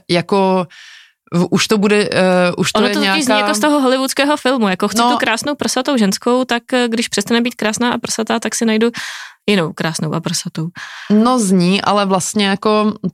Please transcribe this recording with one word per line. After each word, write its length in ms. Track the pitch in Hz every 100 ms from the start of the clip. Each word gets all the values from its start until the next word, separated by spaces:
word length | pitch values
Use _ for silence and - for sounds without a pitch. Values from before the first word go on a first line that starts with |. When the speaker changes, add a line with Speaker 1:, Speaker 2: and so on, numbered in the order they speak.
| -
Speaker 1:
jako 560 | 175 170 202 190 185 180 - - - - _ -
v-, 140 | 175 180
už 160 | - -
to 100 | 220
bude, 320 | 190 208 202
eh, 400 | 156 185 180 180 -
už 140 | 185
to 80 | 214
Speaker 2:
Ono 80 | 214
Speaker 1:
je 60 |
Speaker 2:
to 60 | 311
totiž 60 | 196
Speaker 1:
nějaká 100 | 240 254
Speaker 2:
zní 140 | 311
jako 140 | 311
z 60 | 311
toho 200 | 302 294
hollywoodského 560 | 254 262 269 - 277 294
filmu, 300 | 247 269 208
jako 200 | 185 208
chci 140 | 214
Speaker 1:
No. 100 | 240
Speaker 2:
tu 60 | 240
krásnou 380 | 240 226 285 285
prsatou 420 | - 254 262 269
ženskou, 460 | 196 - - 247 254
tak, 180 | 240 233
eh, 140 | 254 240
když 200 | 226 -
přestane 340 | - - 233
být 140 | 240 -
krásná 380 | 214 214 240
a 40 | 233
prsatá, 420 | - - 220 226
tak 160 | 226 -
si 100 | 226
najdu 260 | 220 233 233 - - - - -
jinou 240 | 202 160
krásnou 400 | - 165 165 156
a 60 | 165
prsatou. 480 | 180 170 175 - 160 - - - - 208
Speaker 1:
No 160 | 233 254
zní, 420 | 196 190 175 196
ale 240 | - 202 202
vlastně 420 | 190 - 214 196
jako 460 | 196 220 214 214 - 180